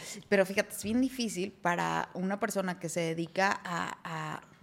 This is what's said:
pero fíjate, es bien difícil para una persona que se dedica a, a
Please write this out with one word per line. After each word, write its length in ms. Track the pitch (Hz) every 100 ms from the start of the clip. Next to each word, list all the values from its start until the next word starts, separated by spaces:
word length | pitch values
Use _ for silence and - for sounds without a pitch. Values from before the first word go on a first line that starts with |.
| - 208 -
pero 180 | 196 185
fíjate, 280 | 202 202 -
es 80 |
bien 160 | 202 233
difícil 500 | 254 254 233 175 190
para 600 | - 175 175 170 165 -
una 240 | - 190 202
persona 400 | 226 196 185 175
que 100 | 165
se 120 | 175
dedica 600 | 165 165 165 - 196 -
a, 340 | 185 170 180 -
a 360 | 180 160 156 151 - -